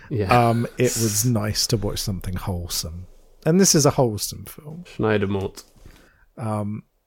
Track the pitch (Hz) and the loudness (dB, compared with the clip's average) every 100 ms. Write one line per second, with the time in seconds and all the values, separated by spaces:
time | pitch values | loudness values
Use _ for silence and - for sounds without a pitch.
0 | - 104 98 120 117 117 117 - 123 113 | -6 -2 2 4 4 2 0 0 0 2
1 | 113 104 123 113 107 - - 113 101 - | 0 0 2 0 0 -2 0 0 -2 -4
2 | - 90 - 90 - 87 87 - 80 85 | -4 -6 -4 -6 -4 -6 -6 -8 -8 -10
3 | 90 - _ _ 156 180 185 165 135 - | -14 -20 _ _ 0 4 6 6 4 4
4 | 120 104 - 95 98 - 147 170 175 - | 2 0 -6 -10 -16 -18 -16 -16 -12 -2
5 | 110 107 98 98 98 - - _ - - | 0 2 0 -2 -4 -8 -20 _ -20 -20
6 | _ _ _ - 110 107 104 107 - _ | _ _ _ -10 -6 -4 -4 -8 -12 _